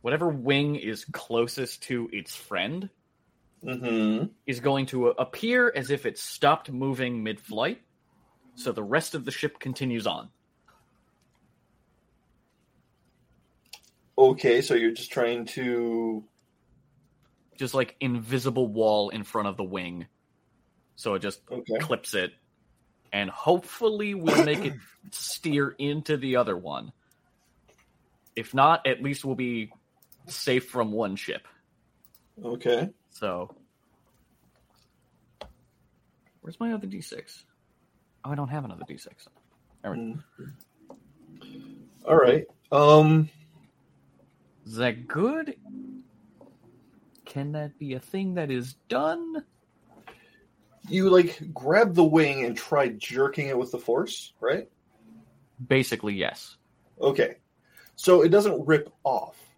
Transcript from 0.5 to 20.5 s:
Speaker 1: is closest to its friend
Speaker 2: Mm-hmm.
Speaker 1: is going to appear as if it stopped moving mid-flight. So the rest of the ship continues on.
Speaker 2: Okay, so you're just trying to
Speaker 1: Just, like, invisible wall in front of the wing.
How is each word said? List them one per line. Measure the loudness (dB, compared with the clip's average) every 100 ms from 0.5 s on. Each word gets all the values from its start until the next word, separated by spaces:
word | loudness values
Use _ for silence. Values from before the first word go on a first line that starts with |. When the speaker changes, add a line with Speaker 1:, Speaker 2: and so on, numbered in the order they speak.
| 2 2 -2
Speaker 1:
is | -6 -8 -10
closest | -14 -4 -2 -2 -4 -10 -10
to | -8 -6 -6
its | -10 -12 -16
friend | -8 -6 -4 -6 -10 _ _ _ _ _ _ _
Speaker 2:
Mm-hmm. | -10 -8 -2 0 0 0 -4 _ -8
Speaker 1:
is | -4
going | 0 0 -2
to | 0 0
appear | 0 -4 -4 0 2 2 0
as | -4
if | -2 -4
it | -8
stopped | -14 0 2 2 -2
moving | -6 -4 -2 -4 -4
mid-flight. | -6 -8 -8 -4 -4 -4 _ _ _ _ _ _ _
So | -10 -8
the | -6
rest | -2 -2 -2 -8
of | -8
the |
ship | -6 -8 -8
continues | -12 -6 -6 -4 -4
on. | -6 -12 _ _ _ _ _ _ _ _ _ _ _ _ _ _ _ _ _ _ _ _ _ _ _ _ _ _ _ _ _ _ _ _ _ _ -20 _ _ _ 6
Speaker 2:
Okay, | 6 8 4 4
so | 4 2
you're | 2
just | 0 -6
trying | -2 0 -2 -6
to | -6 -2 -2 -2 -2 -4 -6 -10 _ _ _ _ _ _ _ _ _ _ _ _ _
Speaker 1:
Just, | -4
like, | -2 -2 -4
invisible | -4 -4 -2 -2 0 0 0
wall | 2 4 4 2
in | -4
front | -6 -4 -4
of | -4
the |
wing. | -6 -6 -8 -10 -14 _ _ _ _